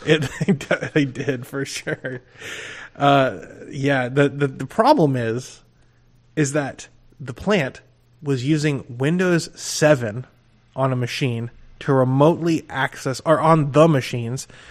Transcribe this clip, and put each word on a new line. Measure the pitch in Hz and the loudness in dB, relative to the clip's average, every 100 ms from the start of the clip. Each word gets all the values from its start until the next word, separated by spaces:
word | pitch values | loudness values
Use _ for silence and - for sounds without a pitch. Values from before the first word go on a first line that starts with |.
| - | 0
It, | 156 131 - | 0 0 -4
<laughs> | - | -2
they | |
d-, | 139 - 180 135 | -2 -2 -4 -2
they | 160 135 | -2 -2
did, | 123 135 127 123 | -4 -6 -6 -6
for | 139 135 | -8 -8
sure. | - - 156 131 127 _ - - - - - - - | -8 -8 -8 -10 -12 _ -18 -16 -14 -16 -16 -14 0
Uh, | 143 139 127 95 - - - | 2 4 2 -2 -14 -18 -14
yeah, | 139 139 135 123 | -4 -2 0 0
the, | 135 143 | 0 0
the, | 139 143 | 0 -4
the | 131 135 | -4 -6
problem | - 226 311 151 127 | 2 4 4 4 0
is, | 113 113 - - _ _ _ _ _ _ _ - | -2 -6 -8 -20 _ _ _ _ _ _ _ -4
is | 139 | -2
that | 147 135 - - _ _ - | -2 -4 -10 -20 _ _ -18
the | 131 | -14
plant | 123 185 208 127 - - _ _ _ | -6 0 0 0 -8 -20 _ _ _
was | 147 131 131 | -4 -2 2
using | 156 151 135 - 120 | 2 0 -2 -6 -4
Windows | 139 180 185 165 - - | 0 2 2 0 -2 -10
seven | - - 151 139 113 110 - _ _ _ _ - | -8 2 4 4 0 -8 -12 _ _ _ _ -2
on | 135 | -2
a | 127 | 0
machine | 120 - 135 117 117 - - - | -2 -2 -2 -2 -8 -12 -20 -8
to | - | 0
remotely | 135 127 135 151 175 165 160 - | 2 4 6 4 4 0 -2 -2
access, | 131 139 - 139 123 165 | -4 -4 -4 -6 -2 2
or | 151 | 4
on | 160 165 143 | 4 4 4
the | 143 165 | 6 6
machines, | 139 - 120 117 131 - - - | 4 0 -6 -6 -8 -10 -18 -20